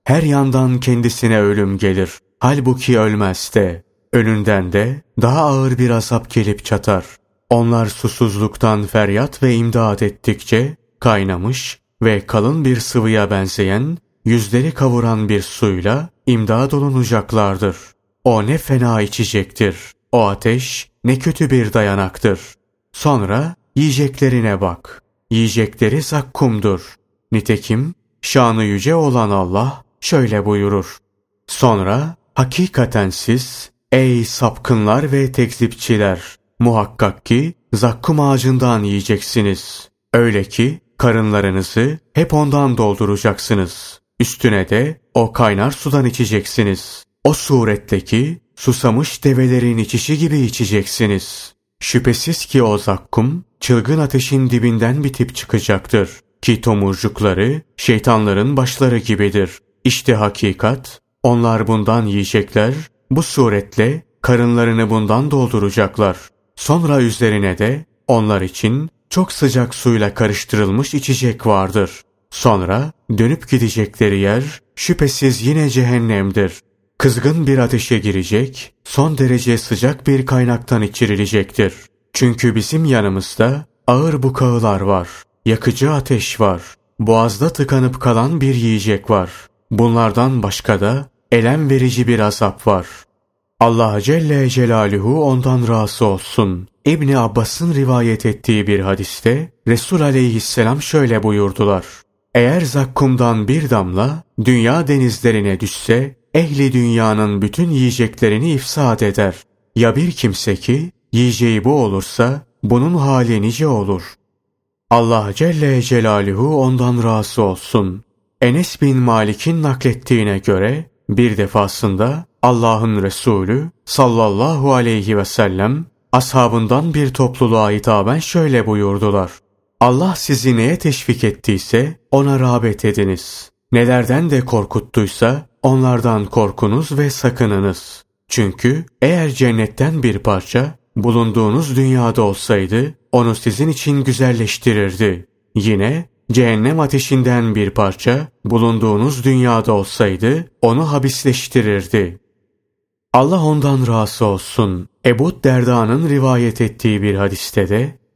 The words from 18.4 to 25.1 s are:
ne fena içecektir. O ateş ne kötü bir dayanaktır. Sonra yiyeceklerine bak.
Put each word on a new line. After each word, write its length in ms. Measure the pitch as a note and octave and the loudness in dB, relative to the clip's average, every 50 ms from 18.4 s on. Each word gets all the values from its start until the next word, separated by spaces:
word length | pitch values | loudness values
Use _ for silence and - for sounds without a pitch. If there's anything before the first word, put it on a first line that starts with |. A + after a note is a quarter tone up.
| G2+ | 0
ne 120 | A2 D3 D#3+ | 0 -2 -2
fena 440 | - - C3+ B2+ B2 A#2+ A2+ A2 G#2 | -2 0 0 2 2 2 2 0 0
içecektir. 720 | G2+ - - A2+ F#2+ - G#2 F#2 - - - A#2 G2 E2+ - - - - _ _ _ - | -2 -2 -4 -4 -2 -2 -2 -4 -4 -2 0 0 0 0 -4 -12 -20 -20 _ _ _ 2
O 140 | B2 A2 | 2 2
ateş 640 | G2+ G2 G2 - A#2 A#2 B2+ B2+ - - - - - _ _ _ | 2 0 -2 -2 0 0 0 -2 -6 -10 -12 -12 -14 _ _ _
ne 140 | A#2+ C3 C3 | -2 0 0
kötü 320 | - E3 D#3 - E3 C#3 | 0 -4 -2 0 0 2
bir 220 | C3 B2+ A#2 G#2 - | 2 2 2 2 0
dayanaktır. 680 | A#2 G#2+ G2+ G2 G2 G2 F#2 - - - A2 F#2+ F2 - - - _ _ _ _ _ _ _ _ | 0 2 2 0 0 -2 -4 -4 -2 -2 -2 -2 -2 -6 -16 -20 _ _ _ _ _ _ _ _
Sonra 640 | - - D3+ C#3+ A#2+ G2+ F#2+ G2+ A#2 D3 E3 F3 - _ _ _ | -4 -2 0 0 0 0 -2 -2 -2 -4 -4 -8 -12 _ _ _
yiyeceklerine 840 | C3+ D3+ D#3 C3+ C3 D3 C3+ C3+ - C#3+ C3 B2+ B2 A2+ A2 G2+ F#2 | 0 0 0 0 0 -2 -2 0 0 0 0 2 2 0 0 0 0
bak. 420 | G2 F2+ E2+ - _ - - - _ _ | -2 -4 -4 -6 _ -20 -20 -20 _ _